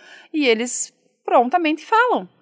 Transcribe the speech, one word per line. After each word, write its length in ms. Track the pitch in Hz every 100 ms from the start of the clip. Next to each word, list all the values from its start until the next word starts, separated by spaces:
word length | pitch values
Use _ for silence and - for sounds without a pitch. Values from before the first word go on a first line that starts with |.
| - - -
E 140 | 311 269
eles 480 | 226 240 - - _ _ _ -
prontamente 580 | 339 247 359 311 311
falam. 460 | - 440 494 320 180 _